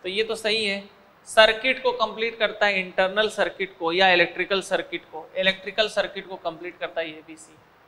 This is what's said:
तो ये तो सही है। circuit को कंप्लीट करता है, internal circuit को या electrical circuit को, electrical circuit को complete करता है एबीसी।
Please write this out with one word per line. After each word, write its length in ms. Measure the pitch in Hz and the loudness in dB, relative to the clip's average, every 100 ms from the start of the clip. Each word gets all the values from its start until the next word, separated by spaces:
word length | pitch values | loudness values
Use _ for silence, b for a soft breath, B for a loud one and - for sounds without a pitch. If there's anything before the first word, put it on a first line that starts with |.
तो 60 | 185 | -4
ये 140 | 196 | -2
तो 120 | 220 214 | -2 -2
सही 300 | 214 220 208 | 0 0 0
है। 180 | 196 196 - - _ - | -2 -8 -20 -20 _ 0
circuit 540 | - 220 220 262 254 | 6 6 6 0 0
को 80 | 247 | 0
कंप्लीट 460 | 240 214 208 226 226 | 0 -2 -2 -6 -2
करता 260 | 208 - 208 | -2 2 0
है, 140 | 190 | 0
internal 500 | 185 190 190 202 214 | -2 0 0 2 -2
circuit 460 | 208 175 - 185 - | 0 -2 -2 -8 -4
को 120 | 165 | -2
या 180 | 175 190 | 4 6
electrical 520 | 175 170 175 175 196 | 6 4 0 -2 -2
circuit 420 | 175 170 165 170 | 0 -4 -4 -10
को, 220 | - 156 165 185 | -12 -16 -10 -2
electrical 500 | 190 190 202 196 214 | 0 -2 -6 -2 0
circuit 400 | - 180 196 180 | 0 -4 -6 -12
को 80 | 185 | -8
complete 420 | 170 160 175 170 | -8 -8 -14 -10
करता 220 | 165 170 | -8 -6
है 80 | 165 | -8
एबीसी। 460 | 156 156 156 - 156 _ _ | -10 -18 -20 -20 -20 _ _